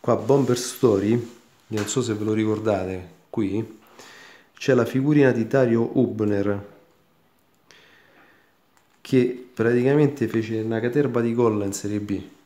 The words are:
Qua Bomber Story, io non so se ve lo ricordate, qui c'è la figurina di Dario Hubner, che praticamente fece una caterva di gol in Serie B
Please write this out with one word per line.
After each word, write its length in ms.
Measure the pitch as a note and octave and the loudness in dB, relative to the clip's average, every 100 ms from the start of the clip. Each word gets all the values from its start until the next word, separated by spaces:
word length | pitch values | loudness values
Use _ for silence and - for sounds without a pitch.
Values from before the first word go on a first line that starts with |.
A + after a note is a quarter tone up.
Qua 140 | - G#2+ | 0 0
Bomber 400 | G#2+ C#3+ B2 B2 | 2 2 2 -2
Story, 540 | - - B2 G2 G2+ | -4 0 2 4 2
io 180 | A#2+ A#2 - _ _ _ | 0 -2 -18 _ _ _
non 200 | G#2+ G2+ | -6 -4
so 140 | C3+ | -4
se 140 | A2 | -4
ve 100 | G#2 | -4
lo 80 | G#2+ | -2
ricordate, 840 | G#2+ G#2+ G#2+ A2 G2 F#2 F#2 F2 - _ | 0 0 0 0 -2 -2 -8 -12 -20 _
qui 500 | - G#2 G2+ A2 - _ - - - - - _ | -4 -2 -4 -8 -16 _ -20 -20 -20 -20 -20 _
c'è 180 | _ - | _ 2
la 140 | B2 A2+ | 2 2
figurina 440 | C3 C#3 D3 C3+ | 0 2 4 4
di 160 | A#2 A2+ | 4 0
Dario 440 | C3+ B2 A2+ A#2 C3 | 2 2 2 2 0
Hubner, 760 | A2+ G#2+ G#2 G2+ G2+ G2+ G2+ - _ _ _ _ _ _ _ _ _ - _ _ _ _ _ _ _ _ _ _ _ _ | 0 0 -2 0 -2 -4 -8 -20 _ _ _ _ _ _ _ _ _ -20 _ _ _ _ _ _ _ _ _ _ _ _
che 480 | - C3 B2+ - - | 0 2 2 -4 -12
praticamente 760 | - A2+ A#2+ B2+ D3 C#3+ C#3+ A2 | -2 0 2 2 4 2 0 -2
fece 340 | A2+ A2 A2 | -2 -2 -4
una 200 | A2 A2+ | -4 -4
caterva 400 | A#2+ C3+ C#3 A#2+ | -2 0 0 0
di 140 | A#2 | -2
gol 280 | A#2 A#2 G#2 | 2 2 0
in 120 | G2 | -4
Serie 260 | G2 G2+ G#2 | -6 -6 -6
B 200 | G#2 F#2+ F#2 _ | -6 -8 -8 _